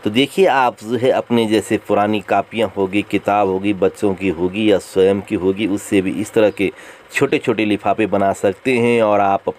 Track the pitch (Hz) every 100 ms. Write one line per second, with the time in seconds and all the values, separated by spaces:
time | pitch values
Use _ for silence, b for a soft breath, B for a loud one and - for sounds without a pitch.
0 | - 107 139 - 185 135 123 101 107 123
1 | 127 101 - 120 110 107 - 107 - 101
2 | 104 107 - 101 - 110 104 101 98 101
3 | 101 101 - 101 98 92 101 101 95 -
4 | 104 92 95 82 90 98 107 92 - 95
5 | 95 101 92 104 92 98 104 98 - 101
6 | 92 87 107 117 104 - 95 B B B
7 | - - 139 151 - 107 107 101 104 98
8 | 104 98 98 95 101 95 131 123 120 117
9 | 107 101 98 98 -